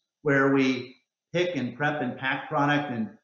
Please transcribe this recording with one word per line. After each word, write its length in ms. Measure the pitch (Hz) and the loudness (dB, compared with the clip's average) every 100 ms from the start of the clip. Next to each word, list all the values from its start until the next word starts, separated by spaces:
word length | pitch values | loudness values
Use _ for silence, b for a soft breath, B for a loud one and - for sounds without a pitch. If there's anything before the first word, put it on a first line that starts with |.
| _ _ | _ _
where 320 | 151 139 139 | 0 4 4
we 420 | 139 131 123 120 - _ _ _ | 4 4 0 -6 -14 _ _ _
pick 240 | 170 180 147 | -2 0 -2
and 180 | 120 - | -4 -2
prep 240 | 147 151 | -2 -2
and 160 | 127 - | -4 -4
pack 300 | 131 147 - | -4 -4 -4
product 440 | 151 143 147 143 | 0 2 2 0
and 160 | 117 107 - | -4 -6 -8